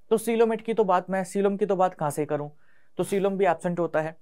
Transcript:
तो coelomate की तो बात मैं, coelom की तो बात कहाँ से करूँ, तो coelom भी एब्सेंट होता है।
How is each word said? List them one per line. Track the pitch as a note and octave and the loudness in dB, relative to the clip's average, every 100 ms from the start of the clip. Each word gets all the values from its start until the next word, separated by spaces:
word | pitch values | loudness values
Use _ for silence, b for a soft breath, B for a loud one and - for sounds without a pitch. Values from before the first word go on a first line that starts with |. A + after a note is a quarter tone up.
| - | -2
तो | A3 | -2
coelomate | A#3 A3+ A3+ A3 | 0 2 2 0
की | A3+ | -2
तो | A3 | 0
बात | G3+ F3+ F#3 | 2 2 0
मैं, | F#3+ F3+ | -4 -2
coelom | G3+ G3+ G3 | 0 0 0
की | G3 | 0
तो | F#3 | 2
बात | F#3 | 0
कहाँ | - D3+ | 0 -4
से | D3 D3 | -2 -4
करूँ, | D3+ D3 - - - - - | -4 -6 -14 -20 -20 -12 -8
तो | |
coelom | - G3 G3 | -2 0 0
भी | F#3+ F#3+ | 2 2
एब्सेंट | E3 F3+ F3 | 0 -2 -2
होता | E3 D#3 | -2 -2
है। | D#3 - | -4 -8